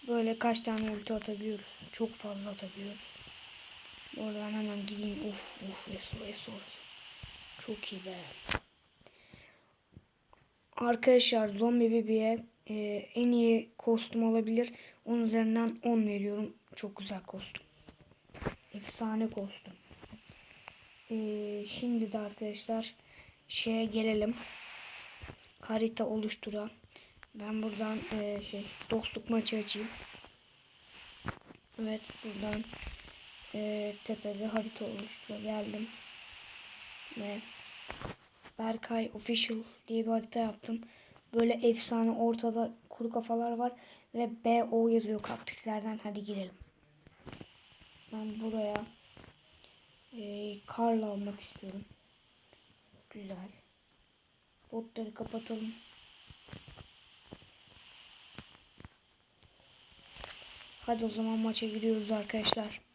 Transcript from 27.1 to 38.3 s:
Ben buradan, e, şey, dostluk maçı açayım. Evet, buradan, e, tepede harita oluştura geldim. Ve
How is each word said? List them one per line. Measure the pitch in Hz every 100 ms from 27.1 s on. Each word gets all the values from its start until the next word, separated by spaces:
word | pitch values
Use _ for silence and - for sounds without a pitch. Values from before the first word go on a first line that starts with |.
| - - 220
Ben | 208 220
buradan, | 220 202 220 220 -
e, | 220 208 202
şey, | 202 202 214 - -
dostluk | 226 - 226 -
maçı | 226 220 220
açayım. | 208 202 226 - - - - - _ - - - - - - - - - - - - -
Evet, | 220 220 - -
buradan, | 220 202 214 214 226 - - - - - - - - 214
e, | 214 208 208 208
tepede | - 220 208 202 220
harita | 220 220 - 226
oluştura | 214 214 - - 208
geldim. | 214 214 208 208 226 - - - - - - - - - - - - -
Ve | 202 208 - - - - - - - - -